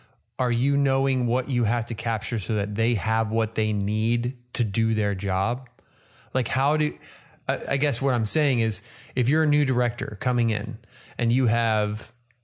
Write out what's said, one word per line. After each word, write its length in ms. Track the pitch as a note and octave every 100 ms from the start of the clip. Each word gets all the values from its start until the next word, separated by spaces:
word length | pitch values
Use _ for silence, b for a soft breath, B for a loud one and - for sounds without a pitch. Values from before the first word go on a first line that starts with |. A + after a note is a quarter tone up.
| b b _ -
Are 140 | B2
you 240 | A#2 C3+ C#3
knowing 520 | C#3 C3+ C3+ C3 A#2+
what 220 | B2 B2+
you 140 | B2
have 220 | A2 A#2+ A2+
to 80 | G#2+
capture 440 | A#2+ A2 - A2+
so 160 | G2+ G#2+
that 200 | G2+ G#2
they 200 | A2+ A2
have 360 | A2 A2+ G#2+
what 240 | A2+ A2 -
they 160 | G#2+
need 680 | G#2 G2 G#2+ A2 A#2+ A#2+ - _
to 100 | - A2
do 280 | G#2 A2+
their 220 | G#2+ G#2 F#2+
job? 540 | F#2+ F#2 G2+ B2+ C3 _ b b b b b
Like, 160 | C3 A#2+
how 260 | C3 C#3 D#3
do, 200 | D3+ - B B B B -
I, 120 | C#3 -
I 80 | C#3
guess 240 | C#3+ B2+
what 120 | C3+
I'm 120 | B2 A2
saying 340 | D#3 D3 B2
is, 220 | A2+ G#2+ B B B -
if 140 | A#2+
you're 140 | D#3
a 40 | D#3
new 160 | D3
director 540 | C3+ B2 A#2+ - - -
coming 300 | B2+ A#2+ A#2
in 280 | G#2 - G#2+ B B B -
and 140 | A#2
you 140 | B2 A#2+
have, 640 | A#2 A2+ G#2+ G#2 G#2+ - _ _ _